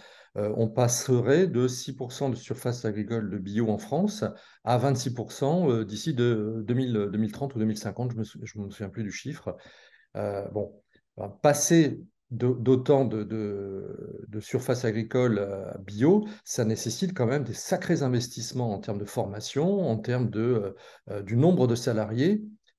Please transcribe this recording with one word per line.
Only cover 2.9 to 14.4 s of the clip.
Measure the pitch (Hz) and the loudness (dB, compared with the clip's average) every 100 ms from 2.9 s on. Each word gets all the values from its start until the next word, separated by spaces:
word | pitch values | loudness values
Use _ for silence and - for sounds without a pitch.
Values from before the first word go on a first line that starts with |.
| 104 104 113 101 | -4 -4 -4 -4
de | 98 | -6
bio | 92 107 113 | -4 0 0
en | 104 | 0
France | - 147 208 - 98 - - _ | -2 0 0 0 -6 -6 -18 _
à | - 120 | 0 2
vingt-six | 139 127 127 | 4 2 -2
pour | 120 - | -4 -6
cent, | - 139 175 160 | -2 0 2 2
euh, | 117 | 2
d'ici | 101 107 165 | 0 -6 -2
de, | 127 120 110 107 113 | 2 2 2 -2 -4
deux | 107 | -2
mille, | 123 127 110 101 | 0 0 0 0
deux | 104 | 0
mille | 107 | -2
trente | - - 113 | -2 -6 -2
ou | |
deux | |
mille | 110 107 | -2 -2
cinquante, | 107 98 123 | -4 -4 -6
je | 110 | -4
me | |
sou-, | 107 - | -8 -10
je | - 104 | -14 -10
me | 98 | -10
souviens | - 98 | -8 -8
plus | 117 | -6
du | 104 | -8
chiffre. | - 127 - - - - - - _ _ 101 | -8 -10 -10 -10 -12 -14 -20 -20 _ _ -6
Euh, | 104 101 95 | -4 -4 -6
bon, | 104 98 - _ _ _ - 101 - | -6 -6 -10 _ _ _ -12 -12 2
passer | 147 143 - 170 143 - - _ - | 4 4 6 6 6 2 -12 _ -10
de, | 117 123 | 0 0
d'autant | 123 117 131 127 139 | 2 4 4 6 4
de, | 123 107 | 4 0
de, | 104 110 104 101 98 95 - - - - - | -4 -4 -4 -4 -6 -8 -8 -10 -12 -12 -10
de | 107 | -10